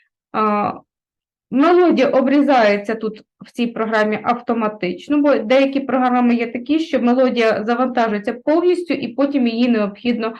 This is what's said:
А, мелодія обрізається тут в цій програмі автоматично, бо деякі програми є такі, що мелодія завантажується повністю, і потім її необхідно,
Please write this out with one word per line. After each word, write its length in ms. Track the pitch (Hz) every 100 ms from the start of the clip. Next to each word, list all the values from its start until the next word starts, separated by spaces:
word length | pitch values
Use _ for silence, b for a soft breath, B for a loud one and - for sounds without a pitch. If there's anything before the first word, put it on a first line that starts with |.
| B _ _
А, 400 | 220 214 208 208 - _ _ _ _ _ _ -
мелодія 580 | 254 330 359 349 - 262
обрізається 840 | 262 277 285 294 254 208 202 202
тут 280 | 220 214 214 - -
в 100 | -
цій 140 | - 233
програмі 540 | 226 220 220 214 214
автоматично, 960 | - 240 - 226 214 214 180 175 - 294
бо 160 | 285
деякі 460 | 233 214 262 269 277
програми 540 | 262 254 254 247 240
є 120 | 233 233
такі, 320 | 247 262 320
що 220 | 320 240
мелодія 640 | 240 254 247 233 220 202
завантажується 680 | 214 240 254 247 226 208 220
повністю, 600 | 240 294 330 359 349 -
і 140 | 277 254
потім 380 | - 277 285 233
її 220 | 226 247
необхідно, 680 | 220 202 - 240 220 220 226